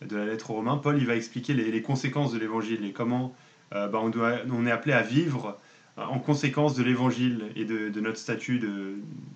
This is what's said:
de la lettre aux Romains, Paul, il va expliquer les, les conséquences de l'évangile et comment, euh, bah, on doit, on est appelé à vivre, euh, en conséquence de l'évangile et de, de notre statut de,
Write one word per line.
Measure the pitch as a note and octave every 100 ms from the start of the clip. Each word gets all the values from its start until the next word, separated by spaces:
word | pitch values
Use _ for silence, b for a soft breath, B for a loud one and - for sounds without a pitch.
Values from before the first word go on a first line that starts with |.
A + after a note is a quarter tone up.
de | G#2 G#2
la | G#2
lettre | A2+ -
aux |
Romains, | G#2+ A#2 C#3+
Paul, | D3 C#3+
il | A#2+
va |
expliquer | A2+ A2+ B2+ C#3
les, | C3 A2
les | A2+
conséquences | B2+ C3 C#3 C#3+ C3
de | A#2
l'évangile | A2 A2+ G#2+ A2
et | G2+
comment, | F#2+ A#2+ B2 B2+ B B B _
euh, | G2+ G2+
bah, | A2
on | A2+
doit, | A#2 A#2 A#2+ B2+
on | A#2 A#2+
est |
appelé | A2+ D3
à | B2
vivre, | A2 C#3 E3 B2+ G#2+ G2 B B B -
euh, |
en | G#2+ C3
conséquence | D3+ C#3+ C#3+ D3 D3
de | B2+
l'évangile | B2 B2 B2+ A#2 B2+ A#2 G#2
et | A2
de, | G#2+ A2 G#2+
de | G#2
notre | A2 A2
statut | - A2+ - A#2+
de, | G#2+ G2+ G2 G2+ - - -